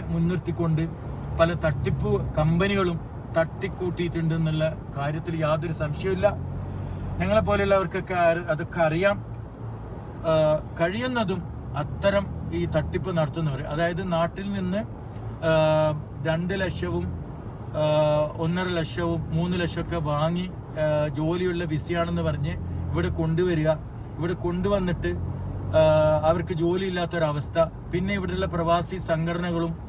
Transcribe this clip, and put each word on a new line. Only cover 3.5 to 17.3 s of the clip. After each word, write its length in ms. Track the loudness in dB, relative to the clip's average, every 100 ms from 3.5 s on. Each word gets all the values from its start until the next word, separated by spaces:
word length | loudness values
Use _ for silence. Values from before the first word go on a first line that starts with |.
| -2 -6 -4 -4 -2 -2 0 0 2
എന്നുള്ള 400 | 0 2 0 -2 -8 -4
കാര്യത്തിൽ 380 | -4 -4 -4 -2
യാതൊരു 380 | 0 0 -2
സംശയവുമില്ല. 600 | -4 -4 -2 -2 2 2 0 -6 -8 -8 -8 -8 -6 -6 -2
ഞങ്ങളെപ്പോലെയുള്ളവർക്കൊക്കെ 960 | 4 4 4 2 4 4 2 -4 -2
ആ-, 360 | 2 4 4 0
അതൊക്കെ 320 | -2 -2 2
അറിയാം. 440 | 2 4 2 2 -4 -10 -12 -10 -10 -10 -10 -12 -12 -4
ആ, 420 | 2 4 4 2 -2 -2
കഴിയുന്നതും 600 | 0 0 -2 0 0 -2 -4 -10 -8 -6
അത്തരം 480 | -4 0 2 2 0 -6 -4
ഈ 120 | -2 0
തട്ടിപ്പ് 520 | 0 0 -4 0 0
നടത്തുന്നവർ, 440 | 0 0 -2 -2
അതായത് 500 | -4 0 0 0 -2
നാട്ടിൽ 420 | 0 0 -2 -6
നിന്ന്, 240 | -2 -2 -2 -4 -10 -10 -10 -10
ആ, 720 | -2 2 4 6 4 2 0 -6 -4 -2
രണ്ട് 280 | 0 0
ലക്ഷവും, 520 | 0 -2 -2 -2 -2 -2 -6 -8